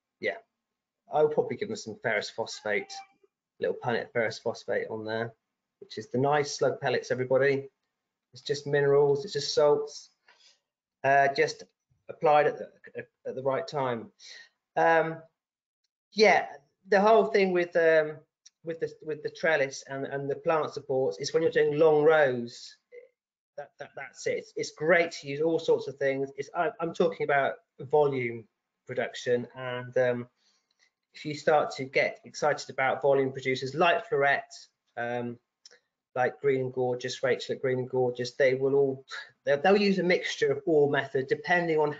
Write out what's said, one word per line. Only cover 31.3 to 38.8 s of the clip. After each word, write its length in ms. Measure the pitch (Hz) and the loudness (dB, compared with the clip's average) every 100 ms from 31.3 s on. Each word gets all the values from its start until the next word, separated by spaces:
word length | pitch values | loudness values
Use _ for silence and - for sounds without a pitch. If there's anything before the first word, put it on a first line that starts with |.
start 360 | 147 - 151 - - | -2 2 4 2 -4
to 80 | |
get 360 | 135 156 123 - | -4 0 -2 -4
excited 440 | 120 - 151 139 - | -16 -4 -2 -2 -6
about 320 | 131 131 101 | -4 -2 2
volume 300 | 143 135 131 | 2 2 2
producers 420 | 131 131 131 131 | -2 -4 -4 -4
like 340 | 143 175 165 - | 0 2 2 -2
Floret, 320 | 143 139 135 - - - _ _ - | 0 2 0 -4 -18 -20 _ _ -8
um, 420 | 120 123 120 120 _ _ - _ _ _ _ | -6 -4 -6 -10 _ _ -20 _ _ _ _
like 260 | 127 127 - | -2 -2 0
Green 220 | 139 131 | 0 0
and 100 | 127 | -2
Gorgeous, 500 | 127 127 123 127 - | -2 -2 -4 -8 -4
Rachel 320 | 131 120 - | -2 -2 -4
at 80 | 123 | -4
Green 160 | 135 127 | -2 -2
and 120 | 127 | -2
Gorgeous, 420 | 127 123 123 120 | -2 -2 -2 -4
they 220 | - 135 | 0 2
will 200 | 131 135 | 2 2
all, 300 | 139 | 2